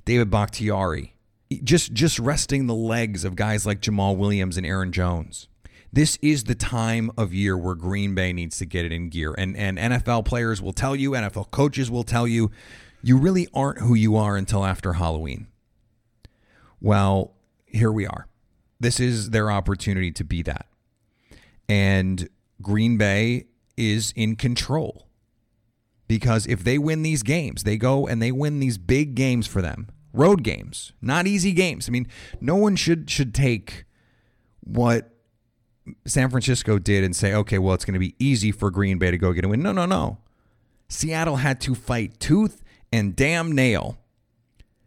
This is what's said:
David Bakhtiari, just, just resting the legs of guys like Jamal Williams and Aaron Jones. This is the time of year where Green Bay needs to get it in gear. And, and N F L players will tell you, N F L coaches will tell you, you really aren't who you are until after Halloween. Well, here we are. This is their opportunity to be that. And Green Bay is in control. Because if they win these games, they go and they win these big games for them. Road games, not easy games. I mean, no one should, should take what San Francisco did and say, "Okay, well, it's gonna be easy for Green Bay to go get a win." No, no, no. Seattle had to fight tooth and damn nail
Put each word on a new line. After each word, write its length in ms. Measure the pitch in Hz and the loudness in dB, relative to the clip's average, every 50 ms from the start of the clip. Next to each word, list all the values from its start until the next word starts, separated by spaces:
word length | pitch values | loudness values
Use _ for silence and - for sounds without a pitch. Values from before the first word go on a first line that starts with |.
| - | -2
David 260 | - 120 123 117 104 | 0 2 2 2 2
Bakhtiari, 840 | 107 104 104 - - - 107 107 101 98 95 87 78 - - - _ _ _ _ _ _ _ - - - - | 2 0 0 0 -4 -4 -4 -2 -2 0 0 -2 -2 -4 -6 -10 _ _ _ _ _ _ _ -10 -10 -4 0
just, 300 | 110 160 170 - - 113 | 2 2 2 2 0 -2
just 260 | 107 147 160 - - | 0 0 0 0 0
resting 480 | 117 131 147 147 - - 143 139 135 120 | -2 0 0 -2 -2 0 0 0 0 0
the 80 | 113 | 0
legs 480 | 110 110 113 113 120 117 107 101 90 80 | 0 0 0 0 0 -2 -2 -4 -4 -4
of 140 | 95 90 90 | -4 -2 -2
guys 280 | 104 110 110 107 - | 0 0 0 0 0
like 140 | 107 101 98 | -2 -2 -2
Jamal 380 | - 110 104 101 98 98 98 92 | -2 -2 0 2 2 2 2 2
Williams 400 | 101 101 104 101 92 92 85 92 | 2 0 2 0 0 -2 -2 -4
and 80 | 90 | -4
Aaron 260 | 76 95 95 92 92 | -2 -2 -2 -2 -2
Jones. 560 | 87 92 90 87 87 82 80 - - - - _ _ _ - - _ - - - - | -2 0 0 0 0 -2 -4 -8 -12 -18 -20 _ _ _ -20 -20 _ -20 -10 -2 2
This 260 | 147 151 156 - - | 4 4 4 2 0
is 220 | - 151 151 139 107 | 2 2 2 2 0
the 120 | 117 123 | -4 -4
time 540 | 117 - - 127 117 113 113 113 113 110 113 - - | -2 -2 -2 -2 -2 0 0 0 0 -2 -2 -2 -2
of 160 | 110 87 87 | -4 -2 0
year 240 | 95 101 98 95 92 | 0 0 0 0 0
where 160 | 85 92 90 | -2 -4 -4
Green 400 | 82 85 90 98 101 101 101 95 | -4 -4 -4 -2 -2 -2 -2 0
Bay 200 | 95 92 92 90 | 0 -2 -2 -2
needs 240 | 90 85 82 - - | -4 -6 -6 -6 -8
to 80 | 95 | -8
get 180 | 78 - 90 85 | -6 -4 -4 -4
it 80 | 82 | -2
in 160 | 85 85 87 85 | -4 -4 -6 -6
gear. 260 | 78 85 76 78 - - | -6 -4 -4 -4 -4 -4
And, 180 | 95 92 - | -4 -4 -4
and 240 | 101 104 98 95 - | -4 -4 -4 -2 -2
N 140 | 110 120 123 | -2 0 0
F 160 | 123 120 123 | 0 0 0
L 140 | 120 113 104 | 0 0 0
players 380 | - 123 120 117 113 113 101 | -2 -2 -2 -2 -2 -2 -4
will 120 | - 95 - | -4 -6 -4
tell 200 | - 120 135 139 | -2 -2 -2 0
you, 220 | 139 135 139 135 | 0 -2 -2 -2
N 80 | 123 107 | -2 -4
F 140 | 101 - 104 | -4 -4 -8
L 80 | 98 | -10
coaches 440 | - - - 143 147 135 139 135 117 | -6 0 0 0 2 2 -2 -4 -2
will 140 | 120 120 117 | -2 -4 -4
tell 240 | - 123 117 120 120 | -2 0 0 0 2
you, 240 | 117 117 113 107 - - - - - - - - - _ | 2 2 2 0 -2 -4 -20 -20 -20 -20 -20 -20 -16 _
you 140 | - 120 127 | 2 4 4
really 320 | 131 143 185 190 185 175 - - | 6 6 4 2 2 0 -2 -2
aren't 260 | 135 135 143 - - | -2 -2 -2 -2 0
who 140 | 104 120 120 | 2 4 6
you 240 | 110 107 110 107 110 | 6 6 4 4 4
are 180 | 107 104 101 | 2 2 0
until 300 | 98 95 - 110 98 98 | -2 -2 0 0 0 0
after 280 | 95 90 - - 98 85 | 0 -2 -2 -2 -4 -2
Halloween. 540 | 87 87 82 80 78 80 71 64 - 107 - _ _ _ _ _ _ _ _ _ _ _ _ _ _ - - _ _ _ _ _ _ _ _ _ - | 0 0 0 -2 -2 -4 -6 -8 -10 -12 -16 _ _ _ _ _ _ _ _ _ _ _ _ _ _ -20 -20 _ _ _ _ _ _ _ _ _ -4
Well, 520 | - 104 104 101 98 98 98 95 92 - _ _ _ _ _ _ _ | 2 2 4 4 4 4 2 2 0 -2 _ _ _ _ _ _ _
here 280 | _ - 110 117 110 107 | _ 0 2 2 2 2
we 120 | 110 98 | 0 -4
are. 220 | - - - - - _ _ _ _ _ _ _ _ _ - | -4 -6 -10 -12 -16 _ _ _ _ _ _ _ _ _ -2
This 180 | 117 120 113 - | -2 0 0 0
is 300 | 123 123 120 110 101 107 | 0 0 0 -2 -2 0
their 200 | 113 110 107 107 | 0 0 2 2
opportunity 600 | 101 101 85 98 101 95 - 104 98 95 92 87 | 0 0 0 0 -2 -2 -2 -2 -2 0 -2 -2
to 140 | 76 - 82 | -4 -6 -6
be 160 | 76 90 82 | -4 -4 -4
that. 260 | 78 78 69 - - _ _ _ _ _ _ _ _ _ _ _ _ _ - - - _ _ _ _ - | -4 -4 -6 -8 -10 _ _ _ _ _ _ _ _ _ _ _ _ _ -20 -20 -20 _ _ _ _ 0
And 580 | 104 101 98 95 98 95 92 95 95 87 87 - _ _ _ _ _ - | 2 4 4 4 4 4 2 2 0 -2 -4 -8 _ _ _ _ _ -10
Green 360 | - 101 104 107 113 117 120 104 | -4 -2 0 2 2 4 4 4
Bay 480 | 107 101 98 101 110 117 120 131 - _ _ _ _ _ _ - | 4 4 2 2 2 0 0 -2 -6 _ _ _ _ _ _ -2
is 340 | 120 107 104 113 104 - - - | 0 0 0 0 -2 -4 -4 -2
in 180 | 110 107 113 | -2 -2 -2
control. 720 | 110 - 123 120 - - - 135 160 160 - - - _ _ _ _ _ _ _ _ _ _ _ _ _ _ _ _ _ _ _ _ _ - | -2 -2 -2 -2 -2 -2 -2 -2 -4 -4 -4 -8 -12 _ _ _ _ _ _ _ _ _ _ _ _ _ _ _ _ _ _ _ _ _ -2
Because 360 | 113 107 - 123 113 110 - | 0 0 2 2 2 2 0
if 160 | - 120 90 | -2 -2 -2
they 160 | 85 120 131 147 | 0 0 0 2
win 260 | 147 156 160 160 156 | 0 0 0 0 -2
these 200 | 160 160 131 107 | -2 -2 -2 0
games, 400 | 101 147 175 151 113 - - - | 0 0 0 -2 -4 -6 -4 -2
they 140 | 104 110 110 | -2 -2 0
go 280 | 113 127 135 139 139 | 2 2 2 2 0
and 160 | - 117 113 | 0 -2 0
they 120 | 113 120 127 | 0 0 0
win 260 | 131 147 147 147 143 | 0 -2 -2 -2 0
these 180 | 135 131 113 95 | 0 -2 -2 -2
big 380 | 85 85 127 139 151 147 127 | 0 2 2 2 2 0 0
games 320 | 123 135 131 123 120 107 - | 0 0 2 2 0 0 -2
for 140 | - 101 | -2 -2
them. 260 | 90 80 - - - - - - _ _ - | -2 -2 -4 -8 -12 -14 -16 -20 _ _ 2
Road 280 | 113 143 185 202 180 | 4 6 6 6 4
games, 520 | 110 104 - - 50 - - - - - - - | 2 -2 -4 -6 -8 -14 -14 -16 -16 -18 -16 -8
not 280 | - 120 139 170 175 196 | -4 -2 0 0 0 2
easy 240 | 202 196 175 202 | 2 2 2 2
games. 360 | 180 165 185 175 139 - - - | 2 2 2 2 0 -4 -6 -4
I 40 | |
mean, 160 | 120 123 123 - - - - - - - | -4 -4 -4 -6 -10 -18 -20 -18 -12 -6
no 140 | - 127 170 | -2 0 2
one 200 | 202 214 214 190 | 4 4 4 2
should, 320 | - - 160 170 165 156 - | 2 2 2 2 0 0 -4
should 280 | - - 139 117 107 | -2 -2 -2 0 2
take 500 | 131 139 131 117 98 - - - - - _ _ _ _ _ _ _ _ _ _ _ _ _ _ _ | 2 2 2 2 0 -4 -10 -16 -18 -18 _ _ _ _ _ _ _ _ _ _ _ _ _ _ _
what 520 | - - 110 117 120 117 117 113 - - _ _ _ _ _ _ _ _ _ _ _ _ _ _ - - - _ - | -12 -4 0 2 4 4 2 2 0 -6 _ _ _ _ _ _ _ _ _ _ _ _ _ _ -20 -20 -18 _ -8
San 260 | - - 135 127 127 | -2 0 2 2 2
Francisco 480 | 127 127 110 131 127 - - 110 107 101 | 0 0 0 0 0 0 2 0 0 2
did 240 | 90 107 101 98 95 | 2 2 2 2 2
and 120 | 92 87 | 0 0
say, 180 | - 101 98 98 | 0 0 0 2
"Okay, 260 | 107 101 - 101 95 | 0 0 0 0 0
well, 160 | 92 95 95 | 2 2 0
it's 100 | 92 - | 0 0
gonna 140 | - 98 92 | -2 -2 -2
be 160 | 95 92 - - | -2 -2 -2 0
easy 340 | 127 139 135 110 98 107 | 0 2 2 2 2 0
for 200 | 101 - 101 101 | 0 0 -2 -2
Green 260 | 87 95 101 98 95 87 | 0 0 0 2 2 2
Bay 140 | 92 90 | 2 0
to 60 | 87 87 | 0 2
go 140 | 95 92 | 2 0
get 140 | 90 87 90 | 0 0 0
a 20 | 95 | 0
win." 140 | 104 123 | 0 0
No, 100 | 165 208 | 0 0
no, 140 | 202 233 175 | 0 0 0
no. 320 | 175 190 - - - 107 - _ _ _ _ _ _ _ _ _ _ _ _ _ - | 0 0 -2 -2 -4 -6 -8 _ _ _ _ _ _ _ _ _ _ _ _ _ -12
Seattle 460 | - - - 160 160 160 165 165 143 | -8 -6 -4 -4 -2 -2 -2 0 0
had 260 | 131 135 143 135 127 | 0 0 0 -2 -2
to 140 | - 135 127 | -2 -4 -4
fight 440 | 110 - - 123 117 107 - - - | -4 -4 -4 -4 -2 -4 -6 -8 -6
tooth 440 | - - 151 202 220 208 - - - - _ _ _ - | 0 2 4 4 4 2 -2 -6 -20 -20 _ _ _ -2
and 240 | - 117 101 98 85 | 0 0 0 0 0
damn 360 | - 131 147 170 170 165 165 | 2 2 2 2 0 0 0
nail 480 | 151 135 131 123 104 73 - - - - _ _ _ _ _ _ _ _ _ _ _ _ - _ _ _ _ | 2 4 4 4 2 0 -2 -6 -10 -12 _ _ _ _ _ _ _ _ _ _ _ _ -20 _ _ _ _